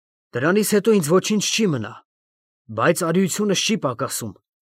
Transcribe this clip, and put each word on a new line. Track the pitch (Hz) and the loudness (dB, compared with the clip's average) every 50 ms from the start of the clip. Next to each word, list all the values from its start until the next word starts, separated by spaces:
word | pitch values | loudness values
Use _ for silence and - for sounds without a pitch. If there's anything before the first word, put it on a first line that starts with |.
| _ _ _ _ _ _ - | _ _ _ _ _ _ -6
դրանից | 123 127 156 185 214 208 - - | -2 0 2 2 2 2 2 0
հետո | 208 190 226 220 202 | 2 4 4 4 4
ինձ | 160 139 | 4 4
ոչինչ | 170 190 185 - 214 208 - | 2 2 2 2 0 -2 0
չի | - - - 226 196 | -2 -2 0 0 0
մնա, | 151 123 107 104 - - - _ _ _ _ _ _ _ _ _ _ _ _ - | 0 -2 -4 -8 -12 -16 -20 _ _ _ _ _ _ _ _ _ _ _ _ -10
բայց | 110 107 117 151 170 - 185 | -4 0 2 2 2 2 0
արիությունս | 165 165 185 196 180 - - 208 208 185 - - | 0 2 2 0 0 0 -2 -2 0 0 0 0
չի | - 220 175 | -2 -2 -2
պակասում, | - 143 123 117 135 117 - - 123 107 87 - _ _ _ _ _ _ | -2 -4 -4 -4 -6 -6 -6 -8 -10 -10 -12 -14 _ _ _ _ _ _